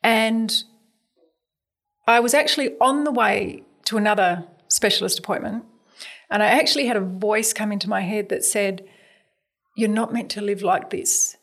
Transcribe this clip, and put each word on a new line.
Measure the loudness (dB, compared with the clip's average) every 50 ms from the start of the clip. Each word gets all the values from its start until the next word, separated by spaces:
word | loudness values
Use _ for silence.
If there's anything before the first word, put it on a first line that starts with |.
| _
And | 4 2 4 2 2 0 0 -2 0 -2 -4 -4 _ _ _ _ _ _ _ _ _ _ _ _ _ _ _ _ _ _ _ _ _ _ _ _ _ _ _ _
I | 4 4 4
was | 4 4 4
actually | 2 2 2 0 0 -2 -4 0 2
on | 2 2 4 2 0
the | 0 0
way | 2 2 2 2 0 -2 -4 -8 -12 -18 _ _ _ _
to | -4 -2
another | 0 2 2 2 4 2 2 2 0 -6 -12 -18 _ _ _
specialist | -2 0 2 2 0 0 0 -2 -4 -4
appointment, | -4 -6 -6 -4 -4 -6 -8 -8 -10 -12 _ _ _ _ _ _ -20 -18 -18 -20 -10 _
and | 0 2 4
I |
actually | 4 4 4 4 2 2 0 0
had | 0 0
a | 0
voice | -2 -2 -6 -4 -2 0 0 0 0 0 -2
come | -2 -4 -4 -2
into | -4 -4 -2
my | -2 -2
head | -2 -2 -2 -4 -2 -2
that | -4 -2 -2
said, | -2 0 0 0 0 -2 -6 -10 -18 _ _ _ _ _ _ _ _ _ _ _ _ _ _ _ _ _
"You're | -2 -2 0
not | 0 0 -2 -2 -4
meant | -6 -6 -6 -8
to | -6
live | -4 -4 -4 -2 0
like | 0 0 0 0 -4
this. | -8 -6 -2 -2 0 0 0 -2 -4 _